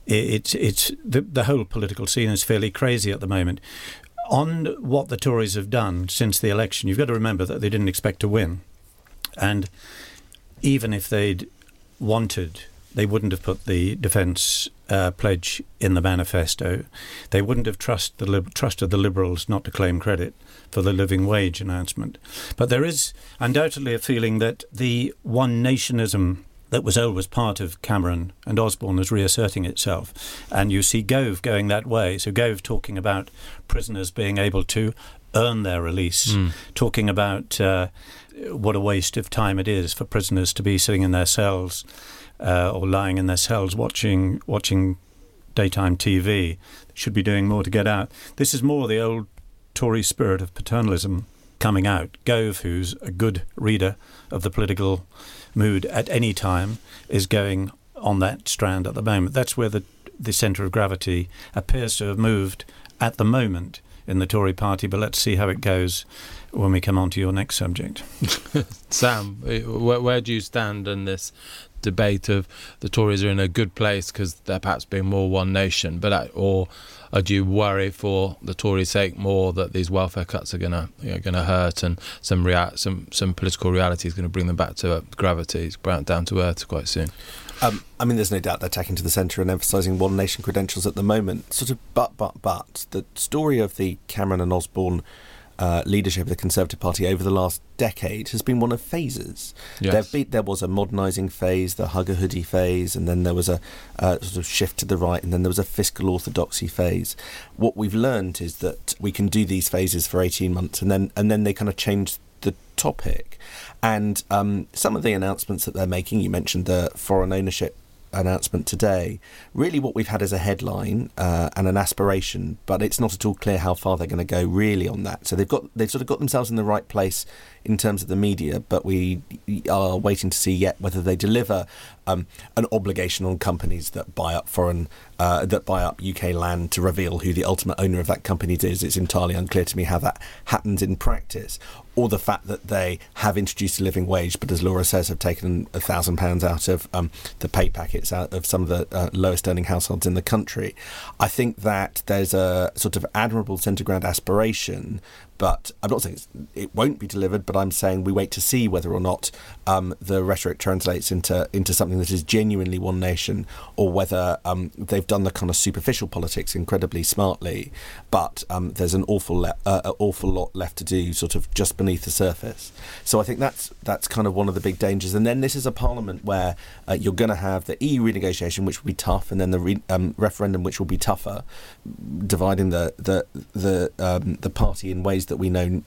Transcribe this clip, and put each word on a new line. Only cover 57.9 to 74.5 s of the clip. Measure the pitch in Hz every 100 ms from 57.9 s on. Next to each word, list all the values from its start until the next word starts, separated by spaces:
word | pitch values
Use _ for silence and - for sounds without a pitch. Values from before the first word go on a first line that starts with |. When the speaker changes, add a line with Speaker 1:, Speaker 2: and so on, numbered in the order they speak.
| -
Speaker 1:
on | 208 98
that | 95 - -
strand | - 101 95 90
at |
the | 107
moment. | 107 101 92
That's | 135 123 -
where | 110
the, | 104 - - - -
the | 117
centre | - 107 92
of | 95
gravity | 110 98 95 - 90 87 - - -
appears | - 135 113 -
to |
have | 101 98
moved | 113 104 95 - - - - -
at | 117 -
the |
moment | 107 127 113 87 92 - - - -
in | 95
the | 92
Tory | 107 95
party, | 92 104 95 101
but | 98
let's | 107 -
see | 120
how | 95 101
it | 85
goes | 101 92 90 87 - - - - -
when | - 98
we | 92
come | 95 92
on | 92
to | 98
your | 95
next | 98 107 -
subject. | - 87 90 - - - - - -
Speaker 2:
<laughs> | 147 - - -
Sam, | - 123 113 101 104
where, | 123 113 117 113 117 120
where | 123 123
do | 117
you | 113
stand | 101 120 107 104 101
in | 98
this | 98 95 - - - - - -
debate | 107 90 104 101 -
of | 98 92 - - -
the | 101
Tories | - 107 98
are | 101
in | 98
a | 95
good | 101 104 -
place | 107 101 98
'cause | - 95 -
they're | -